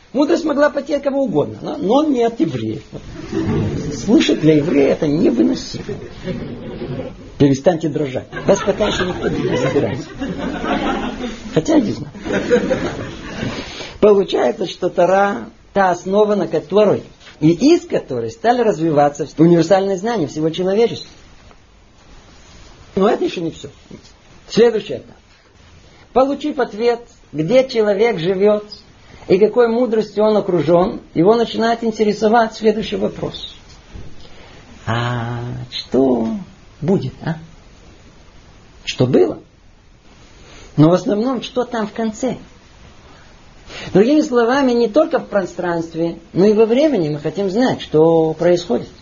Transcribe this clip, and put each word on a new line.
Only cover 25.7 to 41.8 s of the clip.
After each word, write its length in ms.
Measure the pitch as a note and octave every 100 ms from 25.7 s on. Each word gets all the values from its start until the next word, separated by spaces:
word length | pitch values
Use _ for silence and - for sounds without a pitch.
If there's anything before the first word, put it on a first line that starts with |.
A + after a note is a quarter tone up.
| - - - -
Получив 460 | A3+ C4+ C#4+ D4+ C#4
ответ, 440 | A#3 G3+ A#3+ A#3 - _ _
где 360 | C#3+ D#3+ B3+ C4
человек 500 | A#3 G#3 G3 A#3 G3
живёт – 460 | E3 F#3+ G#3 G#3 G#3 - - - - - -
и 100 | -
какой 300 | G#3+ A#3+ A#3
мудростью 560 | A3+ B3 A3 G#3 G3+
он 120 | G#3+ G#3+
окружён, 640 | G3 F3 C#3+ F3 F#3+ - -
его 220 | - F3+ A#3
начинает 480 | A3+ G#3 A3+ A#3
интересовать 720 | A3+ G#3+ G#3 G3+ G#3+ A#3 A3
следующий 420 | - A3 A3 - F#3+
вопрос. 580 | G3 - D3+ - - - - - - - - - - - - - - - -
А 540 | A#2 A#2+ A#2+ A#2 A#2+ B2 B2 B2
что 580 | - - - C4+ A#2+ - G#3+ F3+ - - -
будет, 320 | D3 F#3+ C3 -
а? 140 | - D#3+ - - - - - - - - - - - - - -
Что 220 | - - B2+
было? 320 | E3+ - - - _ - _ _ _ - - - - - - - -
Но 100 | D#3
в 60 |
основном, 480 | F3 A#3+ G#3 B3 B3
что 220 | - B3
там 220 | A#3+ A3+